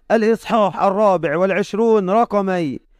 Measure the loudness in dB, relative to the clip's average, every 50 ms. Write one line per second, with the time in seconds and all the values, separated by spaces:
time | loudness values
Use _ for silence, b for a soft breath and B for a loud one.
0 | _ 0 0 2 2 2 0 -2 -2 -2 0 0 0 0 -2 0 -2 0 0 2
1 | 2 2 2 0 0 -2 -2 0 0 0 0 -2 -4 -4 -2 -2 2 2 2 2
2 | 2 2 2 0 0 0 0 -2 -2 0 -2 -2 -2 -4 -6 -8 _ _ _